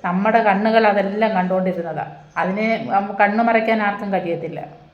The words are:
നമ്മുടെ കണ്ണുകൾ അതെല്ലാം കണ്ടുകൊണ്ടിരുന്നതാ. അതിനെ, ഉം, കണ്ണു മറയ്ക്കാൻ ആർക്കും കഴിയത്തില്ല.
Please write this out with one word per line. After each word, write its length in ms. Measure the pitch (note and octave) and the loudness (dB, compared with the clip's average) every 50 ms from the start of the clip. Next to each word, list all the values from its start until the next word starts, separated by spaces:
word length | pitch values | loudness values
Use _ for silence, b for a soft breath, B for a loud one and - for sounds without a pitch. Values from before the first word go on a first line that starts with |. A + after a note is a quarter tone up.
| - | -2
നമ്മുടെ 380 | F3+ F3+ F#3 G3+ A3 A3 A3+ A3 | -2 -2 0 0 2 2 4 4
കണ്ണുകൾ 440 | G#3 F#3+ G3 G#3+ A3 A3 A3+ A3 | 4 2 4 2 2 4 4 4
അതെല്ലാം 440 | G#3+ G3+ G3+ F#3+ G3 G3 G#3+ A3 G#3+ | 4 2 2 0 -2 0 0 0 0
കണ്ടുകൊണ്ടിരുന്നതാ. 720 | F#3+ F#3 F3+ F3+ F#3 F#3 F#3 F#3 F3 E3+ E3+ E3 D#3 D3+ - - - - - - _ | 2 0 0 0 0 0 0 0 -2 -4 -6 -6 -6 -8 -8 -10 -12 -20 -20 -10 _
അതിനെ, 300 | E3+ E3+ F#3 F#3+ G#3 A3 A3+ A3+ A3 - - F#3 | -4 -2 -2 -2 -2 0 0 -2 -2 -2 -2 0
ഉം, 180 | G3 G3+ G#3 G3 | 0 0 -2 0
കണ്ണു 280 | - G#3 G3+ G#3 A3 A#3 | 2 2 2 2 2 2
മറയ്ക്കാൻ 380 | A#3 A3+ A3+ A3 A3 A3 A3 | 2 2 2 2 2 0 2
ആർക്കും 320 | G#3 G3+ G3 - G#3 G3+ G3 | 0 -2 -2 -4 -6 -2 -2
കഴിയത്തില്ല. 460 | F3+ - E3 E3+ D#3 E3 D#3 D3 C#3+ C#3+ - - - - - | -2 -2 -2 -4 -4 -6 -8 -10 -10 -12 -14 -16 -20 -20 -20